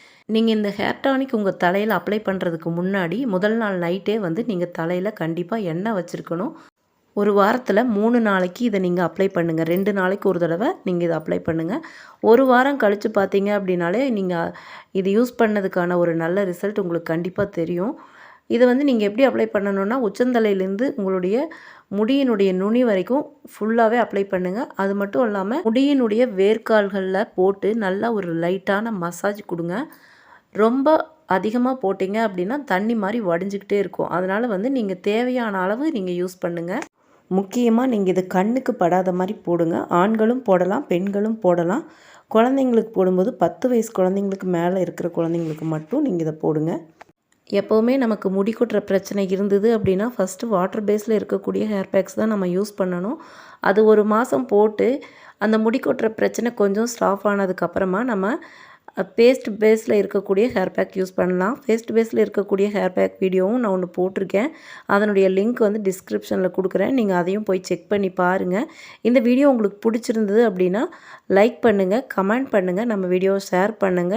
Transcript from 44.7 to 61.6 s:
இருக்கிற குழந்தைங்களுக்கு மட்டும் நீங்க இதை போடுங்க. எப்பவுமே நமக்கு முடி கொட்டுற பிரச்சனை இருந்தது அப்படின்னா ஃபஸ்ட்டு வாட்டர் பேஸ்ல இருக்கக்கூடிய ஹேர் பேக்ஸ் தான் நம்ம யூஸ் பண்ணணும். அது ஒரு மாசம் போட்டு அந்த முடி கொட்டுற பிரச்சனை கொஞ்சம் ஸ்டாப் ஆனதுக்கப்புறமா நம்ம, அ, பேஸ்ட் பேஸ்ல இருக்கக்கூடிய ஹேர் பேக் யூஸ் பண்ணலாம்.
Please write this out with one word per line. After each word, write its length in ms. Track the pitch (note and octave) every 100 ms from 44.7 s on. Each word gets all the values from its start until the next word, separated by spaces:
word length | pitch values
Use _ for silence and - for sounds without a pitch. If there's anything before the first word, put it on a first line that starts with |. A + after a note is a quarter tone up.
| F#3+
இருக்கிற 280 | E3+ - F3
குழந்தைங்களுக்கு 600 | E3+ E3 E3+ D#3+ D#3 D#3+
மட்டும் 360 | D#3 D#3 C4+
நீங்க 160 | C#4 F3
இதை 120 | D#3+
போடுங்க. 380 | D#3 D#3+ D3+ D#3 G3 - _ - _ _ _ _
எப்பவுமே 440 | G3 G3+ A3 A#3 C4+
நமக்கு 320 | A#3 G#3+ G3
முடி 220 | F#3+ G3
கொட்டுற 280 | A3 A#3 G#3
பிரச்சனை 420 | G3+ G3 F#3+ G3+ F#3+
இருந்தது 400 | F#3+ G3+ G3 A3
அப்படின்னா 340 | A3+ G3 F#3 A#3
ஃபஸ்ட்டு 400 | A#3+ - - A#3
வாட்டர் 360 | F#3+ F#3+ A3+
பேஸ்ல 280 | G#3 G#3+ A3
இருக்கக்கூடிய 500 | G#3+ G3 G3 G3 F#3+ G#3+
ஹேர் 240 | G3+ F#3
பேக்ஸ் 280 | G3 F#3+ -
தான் 140 | A3
நம்ம 140 | G#3 F#3
யூஸ் 240 | F3+ G3+
பண்ணணும். 420 | - F#3 F3+ F#3+ D#4+ - - - -
அது 200 | - G3
ஒரு 200 | A3 G#3+
மாசம் 420 | G#3 G#3+ B3+ C#4 A#3+
போட்டு 400 | G#3 G#3+ G#3+ G3+ C#4+ - - - -
அந்த 180 | G#3+ A3
முடி 200 | A3 B3+
கொட்டுற 300 | C#4+ B3 A3+
பிரச்சனை 400 | A3 G3+ G3+ A#3
கொஞ்சம் 360 | A#3 G3+ G3 A#3
ஸ்டாப் 340 | - F#3 G3 G#3
ஆனதுக்கப்புறமா 760 | G3+ F#3+ F3+ E3+ F#3+ F#3+ F#3
நம்ம, 220 | B3+ G3+ F#3+ E4 - - - - -
அ, 160 | - F#3+
பேஸ்ட் 380 | - A#3+ C4 -
பேஸ்ல 380 | G3+ A3 A3 A3
இருக்கக்கூடிய 500 | G#3+ G3 G3+ G3 G3 B3
ஹேர் 240 | G#3 F#3
பேக் 240 | - F#3+ F#3+
யூஸ் 160 | F#3
பண்ணலாம். 400 | F#3 F3+ F3+ F#3+ C#4+